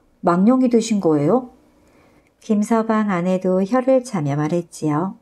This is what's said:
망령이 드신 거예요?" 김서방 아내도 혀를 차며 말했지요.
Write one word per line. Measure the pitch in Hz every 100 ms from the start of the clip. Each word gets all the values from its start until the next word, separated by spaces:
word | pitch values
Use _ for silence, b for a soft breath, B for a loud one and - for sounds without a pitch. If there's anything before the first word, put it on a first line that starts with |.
| _ _
망령이 | 175 175 208 262 254
드신 | 240 226 208
거예요?" | 175 151 147 247 247 - b b b b b b b _
김서방 | - 208 208 226 226 214 208
아내도 | 180 180 185 185 185
혀를 | 190 254 254 262
차며 | 247 185 143 147
말했지요. | 156 175 170 - 156 151 190 -